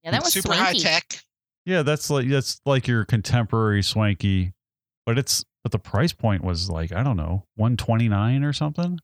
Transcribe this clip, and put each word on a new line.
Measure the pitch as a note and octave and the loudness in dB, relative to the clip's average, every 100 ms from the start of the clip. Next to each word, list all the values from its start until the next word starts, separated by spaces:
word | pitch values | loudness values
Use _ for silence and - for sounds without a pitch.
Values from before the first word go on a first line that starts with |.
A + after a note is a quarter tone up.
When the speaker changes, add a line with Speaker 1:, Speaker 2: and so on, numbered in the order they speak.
Speaker 1:
Yeah, | E3 | -2
that | A3 | -2
was | E4+ | 0
Speaker 2:
Super | F#3+ F3 | -2 0
Speaker 1:
swanky. | E3+ | 0
Speaker 2:
high | F#3 F3+ | 2 2
tech. | D#3+ E3 - - _ _ _ _ | 0 0 -2 -16 _ _ _ _
Speaker 3:
Yeah, | - F#3 | -2 0
that's | C#3+ D3+ - | 2 0 0
like, | C#3+ B2+ | 0 2
that's | C#3 - - | 0 0 -4
like | C#3 C3+ - | 0 0 2
your | A#2 | 0
contemporary | G2+ A2+ - B2 A2 A2+ A2 G2+ | 2 0 2 0 2 2 2 2
swanky, | F#2+ G#2+ G#2+ G2 G2+ F#2+ F#2 - _ _ _ _ | 2 2 0 2 0 0 0 -6 _ _ _ _
but | - A#2 | -2 -2
it's, | C3+ - - _ | 0 -4 -4 _
but | A2+ | -6
the | G2 | -6
price | - G2 E3 | -2 0 0
point | - A2 F#2+ | 0 0 0
was | F#2 E2+ F#2 | -2 -4 -4
like, | D#2+ E2 | -6 -4
I | F2 | -2
don't | C3+ G2 | 0 -2
know, | D#2 F#2+ - - | -2 -4 -6 -2
one | A2+ A#2+ | 0 0
twenty-nine | - A2+ A#2 G2+ A2 C3+ | 0 0 2 2 2 0
or | C#3+ | 0
something. | C#3 D3+ D3+ F3 F3 | -2 -4 -4 -4 -6